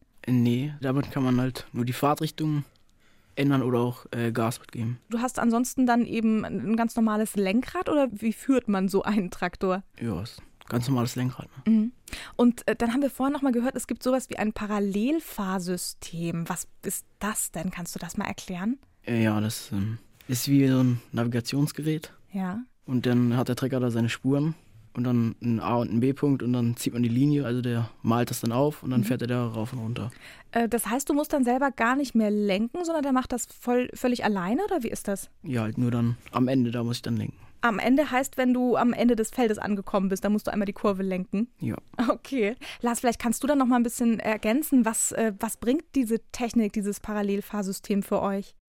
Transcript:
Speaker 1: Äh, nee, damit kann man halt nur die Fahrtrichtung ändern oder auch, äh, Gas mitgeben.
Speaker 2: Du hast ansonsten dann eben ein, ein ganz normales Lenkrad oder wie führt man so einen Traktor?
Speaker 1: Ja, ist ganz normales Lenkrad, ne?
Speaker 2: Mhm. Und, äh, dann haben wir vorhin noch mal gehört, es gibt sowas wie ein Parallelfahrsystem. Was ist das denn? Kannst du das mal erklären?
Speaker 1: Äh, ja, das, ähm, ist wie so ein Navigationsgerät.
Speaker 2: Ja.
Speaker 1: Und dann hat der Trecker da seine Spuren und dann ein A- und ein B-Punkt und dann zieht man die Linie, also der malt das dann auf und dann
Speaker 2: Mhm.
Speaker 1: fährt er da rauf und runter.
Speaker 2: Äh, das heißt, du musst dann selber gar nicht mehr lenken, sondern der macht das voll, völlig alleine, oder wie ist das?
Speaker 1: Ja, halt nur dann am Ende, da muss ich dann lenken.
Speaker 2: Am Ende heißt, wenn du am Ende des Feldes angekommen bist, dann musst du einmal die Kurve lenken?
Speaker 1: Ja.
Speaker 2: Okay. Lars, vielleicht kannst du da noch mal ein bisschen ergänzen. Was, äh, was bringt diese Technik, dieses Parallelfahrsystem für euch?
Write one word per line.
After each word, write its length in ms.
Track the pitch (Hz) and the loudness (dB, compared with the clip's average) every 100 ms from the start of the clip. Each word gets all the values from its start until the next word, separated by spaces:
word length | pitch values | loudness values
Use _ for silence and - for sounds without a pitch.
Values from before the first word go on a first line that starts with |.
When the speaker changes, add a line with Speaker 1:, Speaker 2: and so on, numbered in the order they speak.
| _ _ | _ _
Speaker 1:
Äh, 100 | - | 0
nee, 420 | 123 120 120 147 147 | 4 4 2 -2 -4
damit 280 | 135 139 139 | -2 -2 -2
kann 140 | 143 | 0
man 160 | 131 123 | 2 2
halt 260 | 127 123 - | 0 -4 -8
nur 140 | 120 123 | -4 -2
die 80 | |
Fahrtrichtung 680 | 120 143 151 156 - 156 151 - _ _ _ _ _ _ | 2 2 2 -2 -2 0 0 -4 _ _ _ _ _ _
ändern 280 | - 139 135 | 0 2 4
oder 180 | 127 120 | 4 2
auch, 260 | 120 120 - | 0 -2 -8
äh, 180 | 120 117 | -2 -2
Gas 300 | 113 113 - | 0 0 -2
mitgeben. 380 | - - 113 120 _ | -10 -6 -6 -6 _
Speaker 2:
Du 120 | 226 | -2
hast 200 | 247 - | -2 0
ansonsten 460 | 233 226 254 - 247 | 2 2 0 2 4
dann 180 | 240 | 4
eben 400 | 233 226 220 220 | 2 0 2 0
ein, 160 | - 196 | -2 -6
ein 160 | 196 226 | -2 0
ganz 180 | 226 | 0
normales 400 | - 226 214 220 | 2 2 2 -2
Lenkrad 540 | - 190 214 - - - | 0 2 0 0 -6 0
oder 200 | 302 262 | 2 2
wie 220 | 202 226 | 0 -4
führt 340 | - - 262 - | -2 2 2 2
man 200 | 190 190 | 0 2
so 140 | 196 | 0
einen 280 | - 208 180 | 2 0 -2
Traktor? 500 | - 180 - 190 185 - - | -4 -6 -2 -2 -2 -6 -8
Speaker 1:
Ja, 240 | 117 85 | -4 -4
ist 200 | 107 - - - - | -6 -12 -20 -20 -6
ganz 180 | 120 120 | -4 0
normales 300 | 127 117 127 | 0 0 -2
Lenkrad, 320 | 127 - - - 214 | -4 -4 -14 -6 2
ne? 60 | |
Speaker 2:
Mhm. 200 | 220 220 - - - - - | 4 2 -4 -14 -14 -10 4
Und, 300 | 247 233 - | 4 4 -2
äh, 80 | 220 | 0
dann 160 | 233 | 0
haben 100 | 247 | 2
wir 80 | 277 | 0
vorhin 220 | - 262 | 0 -2
noch 100 | 294 | 0
mal 80 | 277 | 0
gehört, 240 | 240 247 | 2 0
es 140 | 254 - | -4 -6
gibt 160 | 233 | -4
sowas 260 | 254 254 - | 0 0 -2
wie 80 | - | -4
ein 140 | 214 | -4
Parallelfahrsystem. 2000 | - 208 208 202 202 240 320 - - 190 190 175 180 - - - 165 170 170 165 | -4 -2 0 0 0 0 0 -4 -6 -4 -2 -2 -4 -6 -10 -12 -6 -4 -4 -4
Was 200 | 180 - - | -6 -8 -10
ist 220 | - - - _ | -8 -8 -10 _
das 320 | 202 220 - | -6 -4 -6
denn? 220 | - 185 | -4 -6
Kannst 220 | 180 175 | -6 -10
du 40 | - | -10
das 180 | 170 - | -8 -6
mal 100 | - | -6
erklären? 520 | 196 - 175 202 269 - _ | -6 -10 -6 -4 -6 -10 _
Speaker 1:
Äh, 180 | - 117 | -2 2
ja, 160 | 110 107 | 2 2
das, 320 | 107 - - | 0 -4 -6
ähm, 260 | 101 104 117 - _ - | -4 -4 -6 -12 _ -6
ist 180 | 123 - | -4 2
wie 200 | 139 135 | 4 6
so 100 | 131 | 6
ein 180 | 127 120 - | 4 2 -2
Navigationsgerät. 1040 | 113 120 120 - 139 151 - 156 156 - - - | -2 0 0 -2 0 0 0 -2 -2 -6 -18 -10
Speaker 2:
Ja. 280 | 202 185 208 254 _ - | -6 -4 -6 -10 _ -4
Speaker 1:
Und 200 | 123 123 | 0 2
dann 300 | 120 120 123 | 4 4 2
hat 120 | 123 | 0
der 80 | 123 | -2
Trecker 240 | 131 131 | -2 0
da 100 | 123 | 0
seine 180 | 117 117 | 2 0
Spuren 460 | - 135 143 151 156 - - - | 0 0 2 0 -4 -12 -20 -12
und 80 | - | -4
dann 300 | 123 120 113 - | 2 2 2 0
ein 160 | 120 113 | 0 0
A- 180 | 85 120 | 2 0
und 160 | 120 | 2
ein 60 | 113 | 2
B-Punkt 440 | 131 135 143 135 | 2 2 2 2
und 80 | 120 | 0
dann 240 | 123 117 120 | 0 0 0
zieht 160 | - | -2
man 100 | 120 | 0
die 60 | 120 | 0
Linie, 380 | 120 147 147 123 | 4 4 2 0
also 160 | 123 | -2
der 280 | 123 117 117 - | -2 -2 -4 -4
malt 280 | 110 113 123 | 0 2 2
das 100 | 123 | -2
dann 120 | 117 | -2
auf 320 | 120 147 - | 2 0 0
und 60 | - | 0
dann 100 | 127 | 0
Speaker 2:
Mhm. 40 | |
Speaker 1:
fährt 180 | 107 127 | 2 0
er 60 | 120 | 0
da 180 | 123 120 | -2 -2
rauf 240 | 110 110 | -4 -6
und 80 | 127 | -6
runter. 320 | 110 117 104 - - - - | -6 -6 -8 -10 -20 -20 -6
Speaker 2:
Äh, 160 | 233 233 | -2 0
das 180 | 233 202 | -2 -2
heißt, 220 | 247 - | -4 0
du 60 | |
musst 180 | 285 302 | 0 0
dann 100 | 294 | 0
selber 300 | 240 254 277 | 2 2 0
gar 240 | 269 233 269 | 0 0 2
nicht 180 | 269 | 2
mehr 160 | 220 214 | 2 2
lenken, 540 | 208 208 190 233 349 | 2 2 0 0 -2
sondern 180 | 330 330 | -2 -2
der 100 | 277 | 0
macht 200 | 254 254 | 0 0
das 140 | 240 - | -4 -6
voll, 420 | - - 247 247 | -8 0 0 0
völlig 320 | - 254 240 | -2 -2 0
alleine, 380 | 202 196 175 262 | 0 0 0 0
oder 200 | 415 359 | 0 -2
wie 40 | 226 | -4
ist 200 | - - | -6 -6
das? 220 | 196 - - | -6 -8 -14
Speaker 1:
Ja, 200 | - 123 | -4 -2
halt 160 | 107 117 | -2 0
nur 120 | 123 | 0
dann 260 | 120 117 120 - | 2 0 0 -4
am 160 | 123 127 | 0 2
Ende, 240 | 135 120 | 2 2
da 140 | 123 | 0
muss 140 | 117 120 | -4 -4
ich 40 | |
dann 140 | 117 113 | -4 -2
lenken. 220 | 107 - - - | -4 -8 -20 -4
Speaker 2:
Am 160 | 240 220 | -2 0
Ende 320 | - 269 294 | 2 2 2
heißt, 280 | 254 277 - | 0 -2 0
wenn 160 | 254 | 0
du 220 | 247 247 220 | 2 2 2
am 180 | 240 | 2
Ende 220 | - 240 226 | 4 2 2
des 160 | 220 | 0
Feldes 260 | - 226 214 | 0 0 0
angekommen 500 | - 202 - 202 190 | -2 -4 -2 -2 0
bist, 160 | 190 | 0
dann 80 | 202 | 0
musst 140 | 208 - | 0 0
du 40 | |
einmal 140 | 202 | -2
die 80 | 202 | -4
Kurve 300 | - 214 190 | -2 -2 0
lenken? 440 | 196 185 185 196 240 _ | -2 -4 -4 -2 -4 _
Speaker 1:
Ja. 180 | 123 - - - 240 | -6 -6 -8 -2 0
Speaker 2:
Okay. 480 | - - 277 202 254 - - | 0 -2 -2 -2 -2 -12 -6
Lars, 200 | 240 233 | -4 0
vielleicht 200 | - - | 0 0
kannst 220 | 240 - | -2 0
du 40 | 277 | 2
da 80 | |
noch 120 | 285 247 | 2 4
mal 100 | 247 | 4
ein 60 | |
bisschen 360 | 240 - 233 220 | 2 2 2 2
ergänzen. 680 | - 214 214 254 - 262 226 | 0 0 2 0 4 4 4
Was, 260 | 226 - | 2 -2
äh, 220 | 208 220 196 | 0 0 0
was 200 | 220 - | -6 -2
bringt 260 | 214 294 - | 0 0 0
diese 260 | 269 226 226 - | -2 0 -2 -4
Technik, 400 | - 233 240 208 | -6 0 2 2
dieses 280 | 220 202 202 | 0 -4 -6
Parallelfahrsystem 1000 | - 208 202 202 - 208 190 196 - 202 | -4 -2 0 -2 -2 -4 -4 -6 -2 -2
für 200 | - - | 0 0
euch? 320 | 196 196 - - | 0 -2 -6 -16